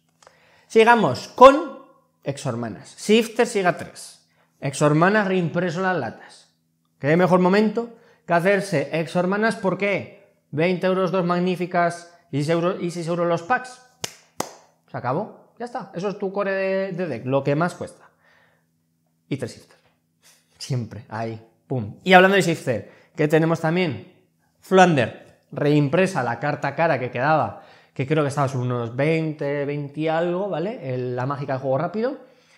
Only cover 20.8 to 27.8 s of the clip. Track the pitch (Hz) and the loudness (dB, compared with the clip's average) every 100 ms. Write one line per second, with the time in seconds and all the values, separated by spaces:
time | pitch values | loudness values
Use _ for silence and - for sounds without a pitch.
20.8 | 113 104 - 110 117 110 - _ - 131 | -6 -12 -14 -10 -8 -10 -16 _ -8 -6
21.8 | 101 - 180 185 190 196 170 160 - 110 | -6 -6 6 8 8 6 2 -2 -2 -4
22.8 | - - _ - 151 156 160 165 160 170 | -6 -20 _ -4 2 2 2 0 -2 0
23.8 | 180 107 - _ _ _ _ _ - 190 | -2 -4 -10 _ _ _ _ _ 0 6
24.8 | 180 147 107 - - _ _ 147 147 151 | 6 4 0 -4 -20 _ _ -2 2 4
25.8 | 147 160 185 165 120 117 147 147 143 131 | 4 2 0 0 -4 -4 -4 -4 -4 0
26.8 | 165 135 123 120 139 156 113 - - - | 0 0 -4 -2 0 2 0 -6 -18 -20